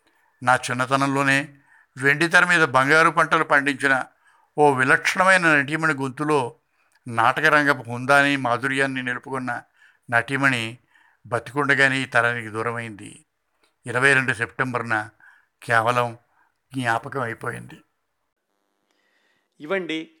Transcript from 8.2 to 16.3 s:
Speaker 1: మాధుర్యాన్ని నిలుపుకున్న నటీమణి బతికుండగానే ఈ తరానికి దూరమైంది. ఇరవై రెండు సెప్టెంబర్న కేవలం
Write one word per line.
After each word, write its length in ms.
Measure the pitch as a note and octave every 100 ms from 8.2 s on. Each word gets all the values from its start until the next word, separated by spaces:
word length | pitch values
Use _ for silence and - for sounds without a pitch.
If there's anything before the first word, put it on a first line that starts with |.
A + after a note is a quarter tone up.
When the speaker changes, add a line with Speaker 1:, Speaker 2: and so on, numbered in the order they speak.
| C#3 C#3+
Speaker 1:
మాధుర్యాన్ని 680 | B2+ A#2+ B2+ C3+ C#3 C3
నిలుపుకున్న 580 | B2+ B2 C3+ C3 B2+ A#2 - _ _ _ -
నటీమణి 640 | A#2+ A#2 C3+ C#3 B2+ A2+ A#2+ _ _ _ _ G#2+
బతికుండగానే 720 | A#2 - C3 C#3 C3+ C3+ C3
ఈ 60 | C3
తరానికి 440 | A#2+ A#2 A#2+ A2
దూరమైంది. 760 | G#2+ A2+ A#2 A2+ G2+ G#2 - _ _ _ _ _ _ -
ఇరవై 280 | A#2+ C#3
రెండు 200 | C3+ C3
సెప్టెంబర్న 760 | A#2 A#2 - C3 B2 A#2 A2 G#2+ _ _ _ _ _
కేవలం 540 | - A#2 A2+ B2 A#2+ A#2+ _